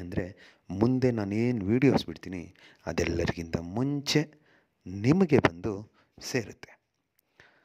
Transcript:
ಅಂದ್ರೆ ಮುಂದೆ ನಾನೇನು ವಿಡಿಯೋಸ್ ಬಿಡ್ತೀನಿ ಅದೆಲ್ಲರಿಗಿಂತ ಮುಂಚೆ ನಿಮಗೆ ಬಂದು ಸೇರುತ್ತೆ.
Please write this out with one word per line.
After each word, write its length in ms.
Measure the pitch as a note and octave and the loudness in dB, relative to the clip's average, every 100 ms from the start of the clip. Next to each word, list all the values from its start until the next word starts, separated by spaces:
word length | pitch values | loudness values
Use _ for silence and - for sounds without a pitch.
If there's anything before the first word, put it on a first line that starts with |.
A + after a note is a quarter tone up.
ಅಂದ್ರೆ 220 | F2+ G2+ F#2 - - _ - | -6 -6 -6 -10 -20 _ -6
ಮುಂದೆ 380 | F#2+ A#2 B2+ B2+ A#2 | 2 2 4 2 0
ನಾನೇನು 480 | G2+ G#2 A#2+ B2 F2+ | -2 0 0 0 0
ವಿಡಿಯೋಸ್ 380 | A#2+ C3+ - - | 4 4 4 0
ಬಿಡ್ತೀನಿ 340 | D#2+ F2+ F2+ E2 - - _ - | -12 -10 -12 -12 -18 -20 _ -6
ಅದೆಲ್ಲರಿಗಿಂತ 720 | E2 E2+ E2+ E2+ - E2 E2+ E2+ G2+ | -2 -2 0 -2 -4 -6 -6 -6 -4
ಮುಂಚೆ 440 | C3+ C#3+ C#3 D3+ D3+ _ _ _ _ _ - | -4 -4 0 0 0 _ _ _ _ _ -12
ನಿಮಗೆ 520 | F#2+ A2+ F3 F#3 A#2+ - | -2 2 4 6 6 4
ಬಂದು 260 | E2+ F#2+ G2 A2 _ _ - | 0 -8 -8 -10 _ _ -18
ಸೇರುತ್ತೆ. 520 | - C3+ G2+ - - - _ _ _ _ _ _ - _ | -6 -6 -6 -14 -20 -20 _ _ _ _ _ _ -20 _